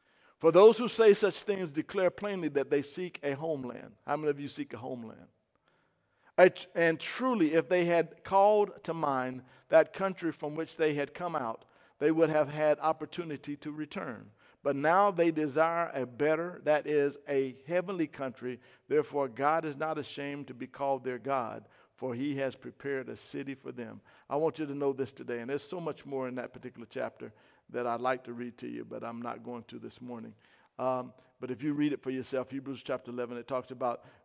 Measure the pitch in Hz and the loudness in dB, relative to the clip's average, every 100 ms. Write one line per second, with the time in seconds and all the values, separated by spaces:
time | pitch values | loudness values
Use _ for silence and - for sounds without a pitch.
0 | _ _ _ - 165 170 214 220 240 - | _ _ _ 2 6 10 10 10 0 6
1 | 220 202 202 - - 196 170 147 147 196 | 6 8 4 0 -4 -4 -4 -6 -4 0
2 | 180 - 208 190 156 139 127 147 139 - | 0 0 -6 -2 0 0 2 0 -2 -8
3 | 180 - 143 135 165 143 123 - - - | -8 -4 -4 -4 -4 -4 -6 -10 -16 -16
4 | - 151 151 143 143 147 139 110 131 123 | -4 -2 0 -2 -4 -8 -10 -8 -10 -10
5 | 113 - - _ _ _ _ _ _ _ | -12 -16 -20 _ _ _ _ _ _ _
6 | _ _ _ - 185 - - 170 165 165 | _ _ _ 8 8 6 -8 0 2 2
7 | - - 254 226 151 160 165 180 170 170 | -4 -2 0 2 4 4 2 2 4 2
8 | 165 - - 196 202 214 202 - - 165 | 2 -6 0 6 6 6 2 -2 -6 -2
9 | 147 131 127 127 131 - - 160 156 - | 0 0 -2 -6 -14 -20 4 6 6 0
10 | 190 180 165 - 147 151 160 - 156 147 | -6 -4 -6 -6 -8 -6 -8 -2 0 0
11 | 139 - 175 156 117 113 - _ _ - | -4 -6 -6 -4 -6 -8 -14 _ _ -2
12 | 151 160 156 151 143 151 151 147 156 156 | 2 4 4 4 0 2 2 2 0 -2
13 | 151 - 170 135 - 147 151 151 151 196 | -6 -8 -8 -8 -10 -10 -10 -10 -8 -8
14 | 160 107 107 _ _ _ 143 139 151 185 | -8 -10 -14 _ _ _ -2 0 4 6
15 | 202 175 170 156 151 135 165 170 170 139 | 4 4 2 2 0 2 2 2 -2 -4
16 | 123 117 147 156 175 175 147 151 147 147 | -6 0 2 2 -2 -4 2 2 4 2
17 | 143 - - 135 135 117 151 180 175 185 | 2 -2 -2 0 0 -6 -2 -2 -2 -2
18 | 156 - 135 - 123 123 - - - 147 | -4 -4 -8 -6 -8 -8 -14 -20 0 2
19 | 139 143 135 110 143 165 156 139 156 156 | 2 -2 -2 2 2 2 -2 -6 -4 -4
20 | 131 - 143 143 135 123 123 - 139 135 | -6 -8 -8 -8 -12 -12 -14 -4 -2 0
21 | 127 123 117 139 110 110 104 _ _ - | -2 -6 -2 -2 -2 -8 -14 _ _ -10
22 | 127 120 147 135 135 - 123 - 139 135 | -8 -4 -4 -2 -4 -6 -16 -12 -6 -6
23 | 123 113 - 143 139 135 135 120 113 107 | -6 -12 -10 -10 -8 -10 -12 -12 -12 -14
24 | _ - - 139 160 156 147 143 139 131 | _ -20 -6 0 0 -2 -6 0 0 0
25 | 131 - 123 120 120 143 - 180 160 135 | -4 -6 -8 -6 -4 -6 -6 -8 -8 -8
26 | 139 135 127 127 117 117 123 117 113 127 | -8 -6 -6 -6 -10 -12 -16 -16 -12 -8
27 | 117 - 117 - _ _ _ 123 123 117 | -8 -8 -18 -18 _ _ _ -4 -2 -2
28 | 123 131 120 120 123 117 123 117 110 117 | 0 -2 -6 -10 -10 -10 -12 -10 -10 -10
29 | 117 117 120 117 117 120 113 123 113 - | -10 -10 -10 -10 -12 -14 -14 -16 -16 -16
30 | 123 120 113 104 _ _ _ - 127 127 | -14 -14 -14 -20 _ _ _ -6 -4 -4
31 | 123 - _ - 127 117 151 147 147 135 | -6 -16 _ -14 -10 -6 -4 0 0 0
32 | 131 131 120 135 123 139 135 127 - 127 | -4 -6 -4 -4 -4 -8 -10 -12 -6 -6
33 | - 123 120 120 113 131 - 123 127 117 | -6 -8 -6 -8 -6 -6 -6 -4 -4 -4
34 | - _ | -10 _